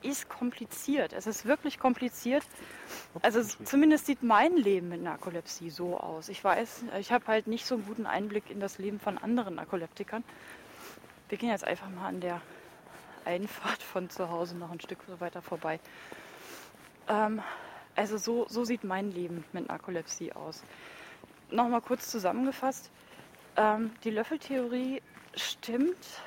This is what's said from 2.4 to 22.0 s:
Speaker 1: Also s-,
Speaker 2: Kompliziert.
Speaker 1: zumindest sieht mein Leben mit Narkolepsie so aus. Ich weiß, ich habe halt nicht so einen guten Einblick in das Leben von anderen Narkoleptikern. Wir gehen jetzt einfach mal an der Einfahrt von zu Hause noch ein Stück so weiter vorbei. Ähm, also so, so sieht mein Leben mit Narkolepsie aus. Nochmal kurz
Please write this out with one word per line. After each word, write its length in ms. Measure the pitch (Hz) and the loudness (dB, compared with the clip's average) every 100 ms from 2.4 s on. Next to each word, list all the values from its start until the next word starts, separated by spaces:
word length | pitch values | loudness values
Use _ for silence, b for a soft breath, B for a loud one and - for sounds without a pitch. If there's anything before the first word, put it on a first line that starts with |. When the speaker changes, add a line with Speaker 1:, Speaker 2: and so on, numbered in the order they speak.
| - B B B B B B 170 | 0 B B B B B B 2
Speaker 1:
Also 160 | - 220 | 4 4
s-, 80 | 220 | 2
Speaker 2:
Kompliziert. 200 | - 214 | -2 2
Speaker 1:
zumindest 360 | 277 311 302 - | 8 10 8 4
sieht 160 | 269 | 2
mein 340 | 240 214 285 349 | 8 8 10 8
Leben 340 | 202 190 175 | 6 4 2
mit 120 | 170 | -4
Narkolepsie 680 | 175 - - 170 - - 170 | -4 -4 -4 -6 -6 -10 -10
so 260 | 151 175 175 | -4 -2 -2
aus. 300 | - 160 160 | -4 -6 -8
Ich 140 | 190 | 0
weiß, 400 | 196 180 226 - 240 196 | 4 4 2 -6 -6 -4
ich 120 | 196 | 2
habe 140 | 240 233 | 2 4
halt 200 | 220 214 | 2 2
nicht 180 | 233 - | -2 0
so 100 | 247 | -2
einen 100 | 202 | -2
guten 200 | 220 220 | -4 0
Einblick 460 | 151 208 208 - | 0 0 -4 -4
in 80 | 202 | -4
das 180 | 196 - | -6 -4
Leben 220 | 196 208 | -6 -2
von 180 | 208 185 | -4 -2
anderen 380 | 202 240 202 165 | 0 0 0 -6
Narkoleptikern. 680 | 156 185 165 - 202 220 - B B B B B B B - - - | -4 -4 -4 -8 -6 -6 -8 B B B B B B B -20 -20 -8
Wir 80 | 208 | -2
gehen 100 | 233 | 0
jetzt 140 | 202 | 2
einfach 260 | - 175 196 | 0 -2 -4
mal 180 | 185 190 | -6 -4
an 100 | 180 | -4
der 220 | 180 175 - B B B B B B B - | -4 -4 -8 B B B B B B B -4
Einfahrt 560 | 175 202 - 208 220 | -2 -4 -4 -4 -4
von 280 | - 190 180 | -4 -4 -4
zu 180 | - 175 | -4 -4
Hause 260 | 170 175 175 | -2 -2 -4
noch 140 | 170 | -8
ein 80 | 170 | -10
Stück 180 | - 185 - | -10 -12 -12
so 120 | 180 | -8
weiter 220 | 175 175 | -6 -6
vorbei. 380 | - 165 160 160 B B B B B B B B B B B - - | -8 -4 -2 -4 B B B B B B B B B B B -10 0
Ähm, 320 | 214 214 214 B B B B B - | 4 4 2 B B B B B -2
also 220 | 208 214 | 0 0
so, 280 | 208 233 233 | 0 0 0
so 160 | 220 240 | 0 0
sieht 180 | 233 | -2
mein 280 | 202 185 202 | 0 -2 -2
Leben 320 | 175 175 170 156 | -4 -4 -6 -6
mit 140 | 180 - | -6 -6
Narkolepsie 640 | - - 175 165 180 165 | -6 -6 -6 -6 -8 -8
aus. 280 | - 156 156 - B B B B B B - - | -8 -10 -12 -16 B B B B B B -20 -2
Nochmal 320 | 214 240 240 | 2 4 2
kurz 300 | - 240 | 2 -2